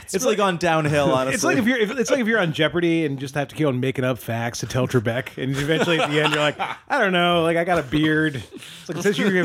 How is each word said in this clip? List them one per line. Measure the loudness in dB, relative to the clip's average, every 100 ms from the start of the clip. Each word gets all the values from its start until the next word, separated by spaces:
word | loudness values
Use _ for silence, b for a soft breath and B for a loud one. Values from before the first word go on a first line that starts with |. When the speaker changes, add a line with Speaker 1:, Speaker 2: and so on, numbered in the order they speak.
Speaker 1:
it's | -6 -2
Speaker 2:
it's |
Speaker 1:
really | 0
Speaker 2:
like | 2
Speaker 1:
gone | 0 2
downhill, | 2 2 2 2 2
Speaker 2:
<laughs> | 2 0
It's | 0
like | 0 2
Speaker 1:
honestly. |
Speaker 2:
if | 2
you're, | 2
if, | 0 0
it's | 0
like | 0
if | 2
you're | 2
on | 0
Jeopardy | 0 0 2 0 2
and | 0
you | -4
just | -6 -6
have | -6
to |
keep | 0 0
on | 0
making | -2 -2
up | -2 -4
facts | -6 -4 -4 -6
to | -4
tell | -2 0
Trebek, | 0 0 -4 -6 -6
and | -4 -2
eventually | -2 0 2 2
at | 2
the | 2
end | 2
you're | 2
like, | 0 -2
"I | -6 -8 -4 0
don't | 2
know, | 2 2 2
like, | 2 0
I |
got | 0 0
a |
beard." | 0 0 2 2 0
It's | -2 -10 -16 -18 -16 -10
like, | -2
"Since | -2 0
you're | 2 2